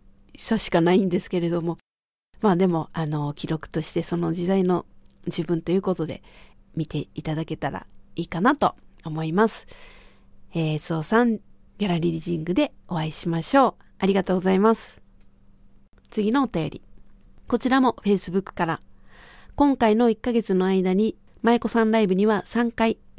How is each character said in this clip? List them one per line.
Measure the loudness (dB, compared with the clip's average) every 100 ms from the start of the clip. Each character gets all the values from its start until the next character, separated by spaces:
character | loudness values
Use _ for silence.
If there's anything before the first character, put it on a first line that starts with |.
| -20 -20 _ -12
さ | -4 -2
し | 0
か | 2
な | 4
い | 4
ん | 2
で | -2
す | -4
け | -4
れ | -2
ど | -2
も、 | -4 -8 _ _ _ _ _ -2
ま | 2
あ、 |
で | 4 2
も、 | 0 -4
あ | -6
の、 | -4 -4 -4
記 | -6 -6
録 | -6 -6
と | -8
し | -4
て | -6
そ | -4
の | -4 -2
時 | -2 0
代 | 2
の | 2 0 -4 -18 -20 -12
自 | -8 -6
分 | -2 -2
と | 0
い |
う | -2
こ | 0
と | -4
で | -6 -10 -16 -20 -20 -20 _ -8
見 | -6
て | -6 -8
い | -10
た | -6
だ | -6
け | -6 -6
た | -6
ら | -8 -14 -20 -12
い | -10
い | -8
か | 0
な | 2
と | 2 0 -2 -14 -18
思 | -10 -6
い | -2
ま | 2 0
す。 | 0 -14 -20 -20 -20 -20 -20 -20 -20 -8
え | -4 -2
ー、 | -4
そ | -4 -6
う |
さ | 0 2
ん、 | 2 -2 -8 -20 -20 -6
ギ | -2
ャ |
ラ | 0
リ | -2 -2
ー |
ジ | -4 -4
ン |
グ | -2
で | 0 -2 -4 -8
お |
会 | -6 -4
い |
し | -6 -4
ま | -4
し | 2 4
ょ | 4 0
う。 | -16 -4
あ |
り | 0
が | 0
と | 0
う | 0
ご |
ざ | 2
い | 4
ま | 4
す。 | 2 -4 -20 -20 -20 -20 -20 -20 -20 -20 -20 -20 -20 _
次 | -4 0
の | 0
お | 0
便 | -2 -4
り。 | -8 -18 -20 -20 -20 -20 -20 -4
こ | -2
ち | 2
ら | 4
も | 2 0
Facebook | 0 0 0 -4
か | -4 -4
ら。 | -4 -4 -10 -20 -20 -20 -20 -20 -8
今 | 2 2
回 | 4 4 4
の | 2
一 |
ヶ | 2 0
月 | 0 2
の | 2
間 | 2 2 2
に、 | 2 0 -4 -16 -2
舞 | 2 2
妓 | 2
さ | 2
ん | 2
ラ | 2
イ | 2
ブ |
に | 2
は | 2 0
三 | -2 -2 -2
回 | 0 -2 -2 -10